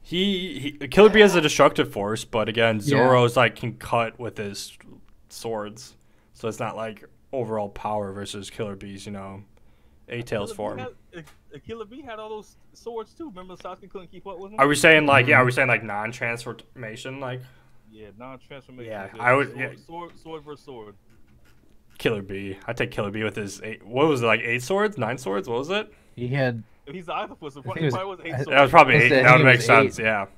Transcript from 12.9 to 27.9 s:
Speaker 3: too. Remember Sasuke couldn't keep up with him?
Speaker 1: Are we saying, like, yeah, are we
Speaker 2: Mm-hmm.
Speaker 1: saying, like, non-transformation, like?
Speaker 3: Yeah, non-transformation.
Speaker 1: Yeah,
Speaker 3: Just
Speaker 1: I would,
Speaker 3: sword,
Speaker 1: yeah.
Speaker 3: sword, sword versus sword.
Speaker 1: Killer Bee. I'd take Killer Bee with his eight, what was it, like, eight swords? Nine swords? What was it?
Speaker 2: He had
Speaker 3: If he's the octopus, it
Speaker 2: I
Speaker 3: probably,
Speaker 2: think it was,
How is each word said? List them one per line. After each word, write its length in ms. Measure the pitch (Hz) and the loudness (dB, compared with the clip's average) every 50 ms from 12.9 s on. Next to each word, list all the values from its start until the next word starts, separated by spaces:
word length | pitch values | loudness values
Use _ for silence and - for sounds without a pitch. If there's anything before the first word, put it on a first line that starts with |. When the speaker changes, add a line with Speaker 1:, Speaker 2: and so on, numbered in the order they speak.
| 240 226 220 _ _ | -10 -10 -12 _ _
Speaker 3:
too. 140 | _ 339 294 | _ -16 -14
Remember 260 | 190 180 185 185 180 | -14 -16 -18 -18 -18
Sasuke 340 | - - 180 185 185 208 185 | -16 -14 -16 -16 -16 -18 -16
couldn't 220 | - 190 180 165 | -16 -16 -16 -16
keep 160 | - 175 - | -20 -18 -16
up 100 | 196 147 | -16 -14
with 140 | 165 196 196 | -14 -16 -12
him? 80 | 214 - | -2 0
Speaker 1:
Are 80 | 139 | 2
we 80 | 143 147 | 2 2
saying, 320 | 131 - 165 160 156 151 | 6 6 8 8 8 6
like, 180 | 143 139 135 123 | 6 6 6 6
yeah, 120 | 135 147 | 6 6
are 80 | 131 127 | 6 6
we 40 | 123 | 4
Speaker 2:
Mm-hmm. 40 | 123 | 2
Speaker 1:
saying, 120 | 143 135 123 | 0 0 2
like, 140 | 117 107 110 | 0 -2 -2
non-transformation, 1400 | 107 101 104 107 113 113 - 127 117 117 117 - 127 110 - - _ _ 131 123 110 110 113 - 135 131 135 | -6 -8 -6 -8 -8 -8 -8 -6 -6 -6 -8 -10 -14 -14 -16 -18 _ _ -16 -16 -14 -14 -14 -14 -14 -12 -10
like? 200 | 135 123 127 127 127 - _ _ _ _ - - _ 107 | -10 -10 -10 -12 -14 -18 _ _ _ _ -20 -20 _ _
Speaker 3:
Yeah, 180 | 107 107 107 104 98 107 | -20 -20 -20 -20 -20 -20
non-transformation. 720 | 123 131 135 127 _ _ 143 135 _ - 127 123 120 110 | -18 -18 -18 -20 _ _ -20 -20 _ -20 -20 -18 -14 -12
Speaker 1:
Yeah, 160 | 110 101 95 | -12 -12 -12
Speaker 3:
Just 120 | 98 - - | -14 -12 -2
Speaker 1:
I 120 | 120 123 127 | 2 2 2
would, 140 | 139 143 127 120 | 2 0 -4 -6
Speaker 3:
sword, 60 | 120 | -10
Speaker 1:
yeah. 260 | 131 123 - - _ | -10 -10 -10 -18 _
Speaker 3:
sword, 320 | - 165 175 170 165 - - | -18 -16 -16 -16 -16 -18 -20
sword 240 | - 165 160 156 143 | -16 -16 -16 -16 -14
versus 200 | 147 147 135 _ | -16 -18 -18 _
sword. 300 | 147 127 117 107 104 101 _ _ _ _ _ - _ - _ _ _ _ _ _ _ _ - _ _ _ | -18 -18 -16 -18 -18 -20 _ _ _ _ _ -20 _ -20 _ _ _ _ _ _ _ _ -20 _ _ _
Speaker 1:
Killer 240 | - - 139 113 101 | -6 -4 -4 -4 -4
Bee. 380 | 98 95 98 98 98 98 95 - - | -8 -10 -12 -12 -10 -12 -14 -12 -12
I'd 100 | - 120 | -12 -6
take 140 | 127 127 123 | -6 -6 -6
Killer 180 | - - 107 101 | -6 -8 -8 -6
Bee 140 | 98 110 110 | -6 -6 -6
with 120 | 107 101 | -6 -6
his 240 | 113 104 101 98 - - | -8 -10 -10 -12 -14 -14
eight, 200 | 110 110 - - | -16 -16 -16 -16
what 240 | 98 120 131 147 | -8 -2 0 2
was 140 | 165 147 123 | 2 2 0
it, 40 | 117 | 2
like, 140 | 113 110 113 | 0 0 0
eight 200 | 113 120 117 123 | 0 -4 -4 -4
swords? 360 | 127 - 190 196 208 214 202 | -4 -2 -2 -2 -2 -2 -2
Nine 200 | 226 - 110 127 | -4 -4 -4 -6
swords? 300 | 127 - 190 196 202 - 131 | -8 -6 -6 -6 -6 -6 -4
What 80 | 117 120 | -6 -6
was 100 | 139 156 | -4 -4
it? 200 | 190 214 - - _ _ _ _ _ | -6 -6 -6 -8 _ _ _ _ _
Speaker 2:
He 120 | 120 120 | -10 -8
had 340 | 123 135 143 131 127 120 113 104 _ _ _ _ | -4 -2 -2 -2 -2 -2 -6 -12 _ _ _ _
Speaker 3:
If 80 | 143 139 | -18 -16
he's 140 | 185 175 | -16 -12
the 60 | 175 - | -8 -8
octopus, 420 | - - - 269 _ 165 143 131 | -8 -8 -10 -14 _ -16 -16 -16
it 40 | 147 | -12
Speaker 2:
I 20 | 127 | -12
Speaker 3:
probably, 100 | 190 185 | -10 -6
Speaker 2:
think 80 | 160 | -2
it 40 | 165 | -2
was, 80 | 143 | -2